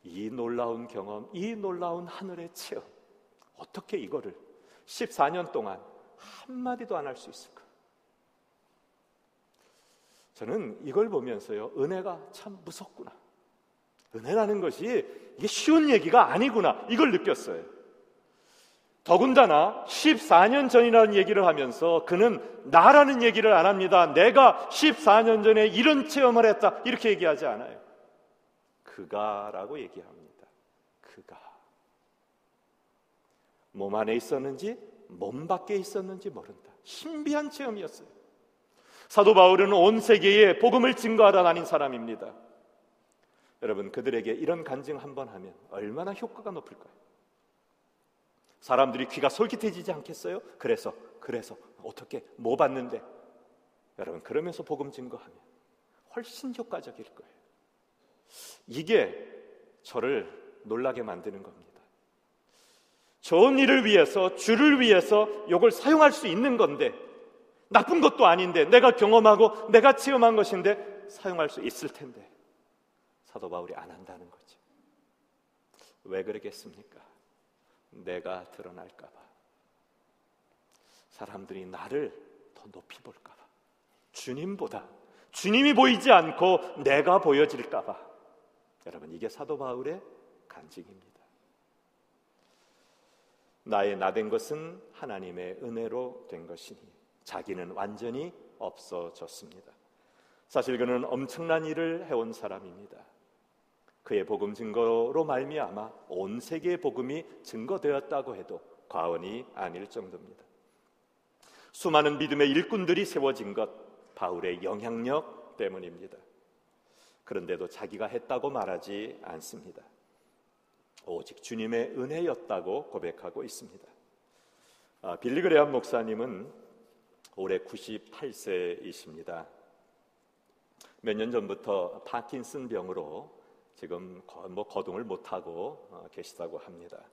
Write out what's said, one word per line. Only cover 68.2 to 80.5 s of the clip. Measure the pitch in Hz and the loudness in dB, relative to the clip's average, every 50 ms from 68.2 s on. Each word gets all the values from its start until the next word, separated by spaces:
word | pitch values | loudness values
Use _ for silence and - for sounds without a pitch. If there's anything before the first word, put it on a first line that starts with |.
| 240 | 6
아닌데, | 180 170 180 185 180 170 170 147 | 6 6 4 2 0 2 2 4
내가 | 160 214 247 247 247 240 | 8 8 8 8 8 6
경험하고 | 247 214 208 220 233 220 214 208 190 226 214 214 - - - | 6 4 6 6 8 8 8 8 8 6 4 4 -4 -2 6
내가 | 214 226 214 269 - | 6 8 8 8 6
체험한 | - - 277 277 247 233 226 226 | 6 0 -2 2 4 4 4 4
것인데 | 214 196 - 202 180 165 196 208 202 - - - - - - | 2 0 0 -2 -2 0 0 -2 -2 -6 -16 -18 -18 -20 -20
사용할 | - - - 190 180 165 156 147 | -20 -12 -10 -8 -4 -4 -4 -4
수 | - - 98 | -6 -8 -10
있을 | 120 - - 156 139 | -10 -10 -10 -14 -14
텐데 | - - 147 127 117 107 95 _ _ _ _ _ _ _ _ _ _ _ _ _ _ _ _ _ _ _ _ | -14 -16 -20 -20 -20 -20 -20 _ _ _ _ _ _ _ _ _ _ _ _ _ _ _ _ _ _ _ _
사도 | _ _ - 92 87 | _ _ -16 -14 -10
바울이 | 90 87 87 87 - | -10 -12 -12 -12 -16
안 | 80 82 87 | -18 -18 -20
한다는 | 87 87 95 90 92 87 90 87 | -20 -20 -20 -20 -20 -20 -20 -20
거죠. | _ _ _ _ _ _ _ _ _ _ _ _ _ _ _ _ _ _ _ _ _ _ _ _ _ _ _ _ _ _ _ _ _ _ _ | _ _ _ _ _ _ _ _ _ _ _ _ _ _ _ _ _ _ _ _ _ _ _ _ _ _ _ _ _ _ _ _ _ _ _
왜 | 95 95 95 92 | -10 -8 -8 -8
그러겠습니까? | 101 104 104 95 104 - - - 104 - 101 104 _ _ - _ _ _ _ _ _ _ _ _ _ _ _ _ _ _ _ _ _ | -8 -10 -12 -12 -16 -18 -18 -20 -20 -20 -20 -20 _ _ -20 _ _ _ _ _ _ _ _ _ _ _ _ _ _ _ _ _ _
내가 | _ - 90 92 90 90 - 90 92 92 90 - | _ -18 -14 -12 -12 -10 -10 -12 -12 -12 -14 -20
드러날까 | - - - 90 87 90 87 85 _ - - | -20 -20 -20 -20 -20 -20 -20 -20 _ -20 -20
봐. | - _ _ _ _ _ _ _ _ _ _ _ _ _ _ _ _ _ _ _ _ _ _ _ _ _ _ _ _ | -20 _ _ _ _ _ _ _ _ _ _ _ _ _ _ _ _ _ _ _ _ _ _ _ _ _ _ _ _